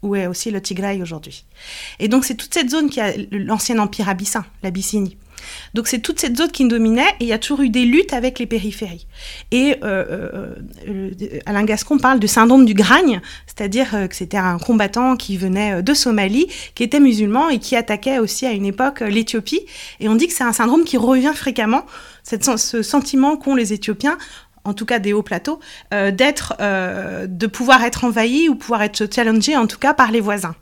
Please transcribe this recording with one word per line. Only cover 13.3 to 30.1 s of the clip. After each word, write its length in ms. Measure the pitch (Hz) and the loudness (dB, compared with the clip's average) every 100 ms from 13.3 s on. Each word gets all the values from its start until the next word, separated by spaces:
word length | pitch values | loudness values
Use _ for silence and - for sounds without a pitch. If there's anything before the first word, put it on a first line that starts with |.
| - - | -20 -20
c'est-à-dire, 480 | - 202 214 262 | -8 -4 -2 0
euh, 120 | 214 185 | -2 -4
que 80 | |
c'était 220 | - 170 202 | -6 -6 -2
un 220 | 185 175 | 0 -2
combattant 580 | - 226 202 233 254 247 | 0 2 2 0 2 0
qui 200 | - 190 | -2 -4
venait, 380 | 190 190 208 | 0 0 0
euh, 80 | 185 | 0
de 120 | 190 | 0
Somalie, 520 | 285 254 214 196 226 370 - - - | 2 2 2 2 0 0 -4 -16 -4
qui 80 | |
était 160 | 240 285 | 0 6
musulman 480 | 277 214 214 233 320 | 6 6 2 2 2
et 100 | 254 | 0
qui 160 | - | 0
attaquait 440 | 240 240 208 262 269 | -2 0 -4 -2 0
aussi 280 | 220 - 254 | -2 -2 -2
à 60 | |
une 140 | 208 196 | -2 -4
époque, 360 | 202 262 277 | 0 -2 -2
euh, 60 | 220 | -2
l'Éthiopie. 540 | 208 220 226 214 330 427 - - - | 0 0 -4 -2 -6 -6 -18 -18 -6
Et 100 | 214 | 2
on 60 | |
dit 140 | 220 339 | 2 2
que 40 | |
c'est 120 | - | 0
un 80 | 247 | -2
syndrome 320 | 214 233 294 | 0 2 4
qui 120 | 330 247 | 4 2
revient 360 | 240 262 269 | 4 4 2
fréquemment, 520 | 302 - 254 220 254 - - - - | 0 -4 -2 0 0 -2 -18 -20 -20
cette 220 | - 220 | -8 -2
sen-, 120 | 240 226 | 0 0
ce 260 | - 240 | -2 -2
sentiment 540 | 220 294 285 269 269 302 | 0 0 2 2 2 2
qu'ont 200 | - 262 | 0 0
les 160 | 220 | 0
Éthiopiens, 460 | 208 214 214 285 330 - - - _ | -4 -4 -2 -2 -2 -8 -20 -20 _
en 100 | 196 | -8
tout 120 | 202 226 | -6 -2
cas 140 | 240 | -2
des 120 | 202 | 0
hauts 120 | 208 | -2
plateaux, 340 | 208 185 254 311 - - - | -2 -6 -6 -8 -10 -20 -6
euh, 200 | 208 196 | -2 0
d'être, 420 | 196 262 294 - - | 2 0 0 -6 -4
euh, 680 | 208 190 185 190 190 185 185 | -2 -2 -4 -6 -8 -8 -8
de 220 | 180 220 | -4 -4
pouvoir 340 | - 247 262 | -2 4 6
être 220 | 240 - | 4 0
envahis 440 | 247 226 226 269 330 | -2 2 2 2 2
ou 60 | |
pouvoir 280 | 262 - 226 | 0 -2 -2
être 300 | 208 208 208 | -2 -2 -4
challengés, 440 | 226 226 220 208 302 | 0 2 4 4 2
en 100 | 226 | 0
tout 120 | - | 0
cas 140 | 269 | 0
par 200 | 294 247 | 4 4